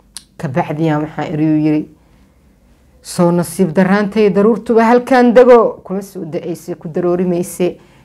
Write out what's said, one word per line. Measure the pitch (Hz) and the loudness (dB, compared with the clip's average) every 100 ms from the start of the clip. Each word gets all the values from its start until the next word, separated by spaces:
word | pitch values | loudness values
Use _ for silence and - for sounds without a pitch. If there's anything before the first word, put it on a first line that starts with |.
| _ - _ - | _ -20 _ -12
Ka | 160 | -6
bacdi | 127 165 151 160 | -4 -4 -2 -2
yaa | 151 | -2
waxaa | 156 156 147 | -4 -8 -8
iri, | 151 156 | -2 0
uu | 156 | 0
yiri, | 151 151 - _ _ _ _ _ _ _ _ _ _ _ | 0 -2 -4 _ _ _ _ _ _ _ _ _ _ _
"Soo | - - 175 | -12 -2 0
nasiib | 175 170 - 190 156 | 0 -4 -4 -2 0
darraantay, | 180 202 202 226 208 | 0 0 -2 0 0
daruurtuba | 185 214 226 - 226 226 | 2 0 0 0 2 4
halkaan | 247 247 254 247 | 2 2 2 4
dego, | 233 247 240 196 - | 6 8 6 4 -4
kuma | - 190 | -10 -10
soo | 196 185 175 | -10 -14 -10
da'ayse, | 165 170 160 - 170 | -8 -8 -10 -10 -12
ku | 170 | -8
daroori | 165 175 175 180 | -4 -2 0 0
mayse, | 175 185 - 180 - _ _ | -2 -4 -4 -4 -4 _ _